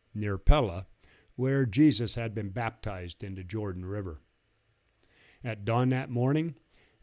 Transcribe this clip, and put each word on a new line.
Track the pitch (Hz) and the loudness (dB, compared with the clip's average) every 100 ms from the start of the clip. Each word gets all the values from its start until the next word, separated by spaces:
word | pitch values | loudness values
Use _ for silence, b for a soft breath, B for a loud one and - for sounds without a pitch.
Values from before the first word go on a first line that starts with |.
| _ | _
near | 107 104 95 | -6 -4 4
Pella, | - 147 110 87 - _ b b b | 6 6 4 -2 -10 _ b b b
where | - 131 139 127 | -4 0 2 2
Jesus | 104 151 117 113 | 6 6 4 -2
had | 123 113 | -4 -6
been | 104 101 | -6 -6
baptized | 98 113 - 107 95 87 - | -4 -6 -6 -8 -8 -10 -12
in | 101 | -12
the | 95 | -10
Jordan | 90 110 104 90 | -8 -6 -6 -6
River. | 90 104 92 76 - _ _ _ _ _ _ _ b b b b | -6 -6 -8 -10 -16 _ _ _ _ _ _ _ b b b b
At | 123 110 | -10 -6
dawn | 101 117 127 | 0 2 2
that | 127 - | 0 -2
morning, | 120 127 151 165 135 _ b b b | 0 2 2 -2 -8 _ b b b